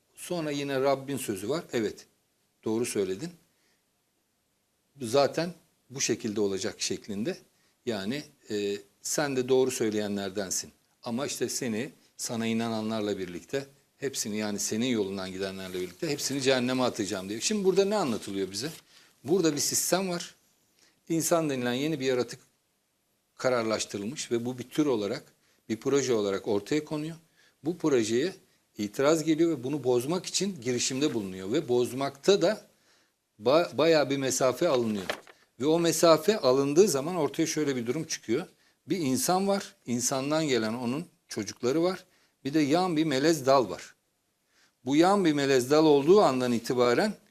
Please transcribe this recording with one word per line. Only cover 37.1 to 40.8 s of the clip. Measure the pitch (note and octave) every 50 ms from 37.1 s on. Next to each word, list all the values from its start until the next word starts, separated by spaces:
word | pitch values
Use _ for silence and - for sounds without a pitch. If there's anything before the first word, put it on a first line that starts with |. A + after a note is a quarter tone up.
| F#3
ortaya | F3 D3 C3+ - - D#3+ -
şöyle | - D#3 D3+ C#3 C3+
bir | B2 A2+ A#2
durum | B2 D#3+ D#3
çıkıyor. | - - - - - A2+ D3 F3+ - _ _ _ _ _ _ _ B2
Bir | E3 G3
insan | D#3+ C3 C3 A#2+ - - F3+ F#3 G3 G3
var, | G3 G3 - - - _ _
insandan | - A#2+ B2 A#2 - C#3 C3 C3 C#3+ D3+ D#3 D#3+ D3
gelen | C3 A#2 A2+ A2 A2+
onun | B2+